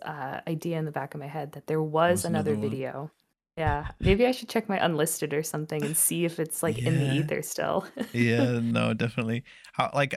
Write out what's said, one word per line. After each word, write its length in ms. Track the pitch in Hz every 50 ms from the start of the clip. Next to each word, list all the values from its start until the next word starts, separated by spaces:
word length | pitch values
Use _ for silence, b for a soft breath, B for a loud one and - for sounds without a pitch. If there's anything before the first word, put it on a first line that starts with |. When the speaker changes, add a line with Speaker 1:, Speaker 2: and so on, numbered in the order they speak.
| -
Speaker 1:
uh, 380 | - 156 143 131 135 147 - -
idea 300 | 175 165 156 - 170 165
in 80 | 160 156
the 60 | 151 147
back 200 | 147 135 143 -
of 40 | 151
my 80 | 143
head 240 | 143 147 156 143 147 -
that 140 | 143 -
there 160 | - 156 156 156
was 400 | 156 151 160 165 175 180 190 -
Speaker 2:
Was 20 |
another 280 | 170 165 156 151 151 147
Speaker 1:
another 40 |
Speaker 2:
one. 220 | - 107 107 120 135
Speaker 1:
video. 320 | 131 127 127 135 151 160 _ _ _ _ _ _ _ _ _
Yeah. 320 | - 160 151 143 147 151 - - _
Maybe 260 | - 190 196 202 247
I 40 | 254
should 180 | 254 254 233 -
check 200 | - 233 220 214
my 80 | 196 - -
unlisted 480 | 170 165 151 151 - - - 156 147 143
or 100 | 151 160
something 400 | - - 151 151 - 156 156 147
and 120 | 143 160
see 280 | - - - 165 165 170
if 140 | 170 165 -
it's, 240 | 160 156 - - -
like, 160 | 165 120 117
in 200 | 120 - - 135
the 60 | 139
Speaker 2:
Yeah. 100 | 135 135
Speaker 1:
ether 240 | 147 160 151 151 143
still. 460 | 151 - - - 151 151 151 190 - -
<laughs> 60 | - 254 233 - -
Speaker 2:
Yeah, 460 | 120 120 117 117 117 131 123 123 117
no, 320 | 117 117 117 117 113 113 110
definitely. 500 | 110 117 113 - - 117 113 117 117 - B B B B B B
How, 180 | - 127 - -
like, 220 | 143 143 139 -